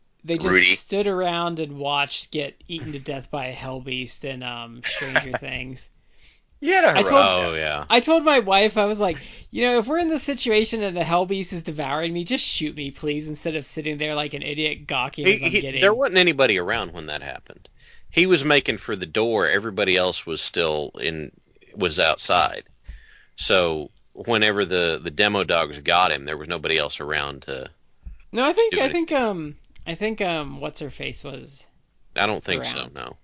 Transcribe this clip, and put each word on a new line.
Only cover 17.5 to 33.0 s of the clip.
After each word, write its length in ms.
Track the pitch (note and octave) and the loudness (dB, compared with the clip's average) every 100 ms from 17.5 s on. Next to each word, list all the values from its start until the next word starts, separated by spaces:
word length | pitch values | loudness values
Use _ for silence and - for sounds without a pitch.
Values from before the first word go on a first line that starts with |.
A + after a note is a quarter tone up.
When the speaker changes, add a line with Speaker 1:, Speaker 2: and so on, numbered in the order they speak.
| - - _ - - - | -20 -20 _ -20 -20 -2
Speaker 3:
He 160 | E3 F#3 | 2 4
was 180 | E3 | 4
making 320 | D3 C#3+ C3+ G#2+ | 6 4 4 -2
for 180 | - | -4
the 120 | G2 E2+ | -6 -2
door. 420 | G#2+ A2+ A2 D#2+ | 0 2 4 4
Everybody 480 | G2 A2 G2 F#2+ F2+ | 2 0 0 2 4
else 300 | F2+ - - | 2 0 -4
was 160 | D#2+ | -6
still 480 | - - E2 D2+ C#2+ G1+ | -4 0 0 0 -4 -6
in, 320 | D2 D#2+ D2+ - _ _ _ | -6 -4 -8 -14 _ _ _
was 240 | - F2+ D#2+ | -4 -2 2
outside. 680 | E2 - - F2+ C2+ - - _ - - - - _ - | 2 2 2 4 2 -2 -12 _ -18 -16 -18 -20 _ -6
So 540 | - F#2+ E2+ D#2 D2 _ _ | 2 4 4 0 -6 _ _
whenever 540 | - - A2 G#2+ G2+ F2+ | -10 0 4 4 4 2
the, 340 | F2+ E2+ D#2 | 2 0 0
the 80 | E2 | -4
demo 340 | D2+ G#2 G2+ | 0 2 2
dogs 340 | E2+ E2+ D2+ D2 | 2 0 0 -2
got 340 | D2+ F2 F2+ | 2 4 4
him, 140 | C#2+ C#2+ | 2 -4
there 100 | D2+ | -8
was 120 | D2+ | -6
nobody 280 | E2+ D#2+ D#2+ | -4 0 0
else 240 | C#2+ - | 0 -4
around 420 | D2 D2+ C#2+ C2+ | -4 -4 -4 -8
to 280 | C#2 C2 C2 _ _ _ - - - | -10 -10 -10 _ _ _ -18 -18 -10
Speaker 1:
No, 120 | A3 | -2
I 80 | C#4 | 0
think, 220 | F4+ A4+ | 2 2
Speaker 3:
do 60 | - | 2
Speaker 1:
I 40 | - | 0
Speaker 3:
it. 60 | |
Speaker 1:
think, 200 | F4 E4 | 0 0
um, 440 | C#4+ A3+ F3+ D3+ C#3+ - - - | 0 0 -2 -8 -12 -20 -14 -10
I 80 | |
think, 260 | E3 G#3+ G#3+ | -6 -4 -2
um, 400 | F#3 E3 C#3 C#3 | -2 -4 -6 -8
what's 200 | D3 - | -10 -8
her 100 | C#3+ | -12
face 340 | - C3+ C3+ | -10 -10 -10
was 400 | C#3+ C3+ B2 - - _ _ _ - | -12 -14 -16 -20 -20 _ _ _ -8
Speaker 3:
I 120 | - G#2 | -2 0
don't 180 | G2 | 0
think 220 | - F2 E2 | -2 -4 -4
so, 100 | C#2+ | -6
Speaker 1:
around. 180 | B1 | -8
Speaker 3:
no. 220 | C2 | -12